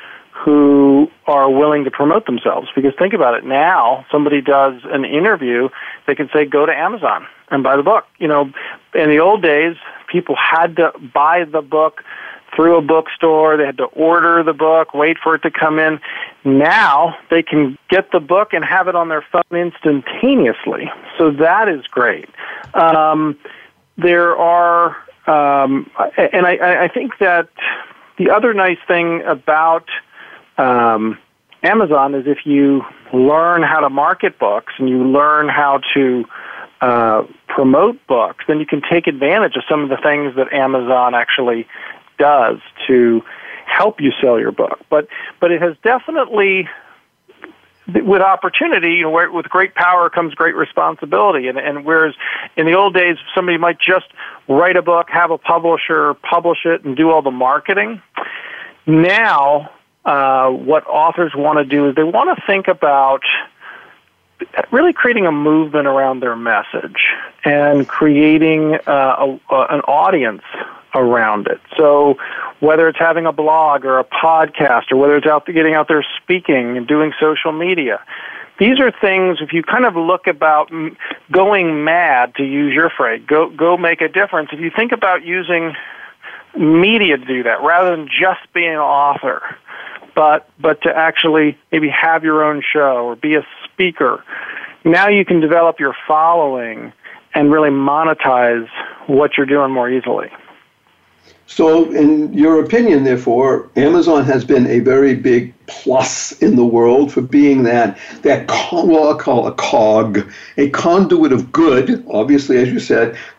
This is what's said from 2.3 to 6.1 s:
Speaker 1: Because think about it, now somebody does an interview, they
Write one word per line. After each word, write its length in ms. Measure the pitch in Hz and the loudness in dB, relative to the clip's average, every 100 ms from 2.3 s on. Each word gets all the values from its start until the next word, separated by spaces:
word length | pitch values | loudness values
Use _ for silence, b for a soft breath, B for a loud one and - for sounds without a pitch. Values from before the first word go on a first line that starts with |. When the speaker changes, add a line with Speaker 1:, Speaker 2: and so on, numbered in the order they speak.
| 120 113 - - 135 | -4 -2 -4 -4 -2
Speaker 1:
Because 160 | 139 139 | -2 0
think 180 | 190 | -2
about 200 | 208 127 | 2 0
it, 100 | 113 | 0
now 640 | 131 135 165 175 120 131 - | -2 0 2 2 2 0 -2
somebody 280 | 147 147 143 | -2 0 0
does 400 | 131 139 135 123 | 2 2 2 -2
an 200 | - 143 | -6 -6
interview, 640 | 131 147 208 180 127 120 131 B B B | -2 -2 0 0 -2 -2 -2 B B B
they 80 | - | -6